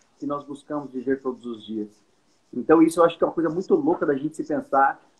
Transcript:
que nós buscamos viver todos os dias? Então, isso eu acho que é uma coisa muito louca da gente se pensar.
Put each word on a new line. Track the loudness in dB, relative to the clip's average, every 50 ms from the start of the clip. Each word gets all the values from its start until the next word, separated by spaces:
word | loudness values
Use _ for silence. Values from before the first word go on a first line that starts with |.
| _ _ _ _
que | -8
nós | -6 -6 -6 -8
buscamos | -12 -16 -18 -12 _ -8 -8 -8 -8
viver | -10 -8 -2 -2 -4 -2
todos | -2 -8 -8 -8 -10
os | -12 -12 -12 -12
dias? | -10 -8 -8 -8 -10 -12 _ _ _ _ _ _ _ _ _ _ _
Então, | -10 -10 2 4 6 6
isso | 6 4 4 4
eu | 4
acho | 2 4 0
que | -2
é | -2
uma | 0
coisa | -2 -2 -2
muito | -2 -4 0 2 2
louca | 2 2 0 0 0 0 -2
da | -2
gente | -2 -2 -8 -6
se | -8 -6
pensar. | -4 -4 -4 -4 -2 0 2 2 2 0 -4 _ _ _ _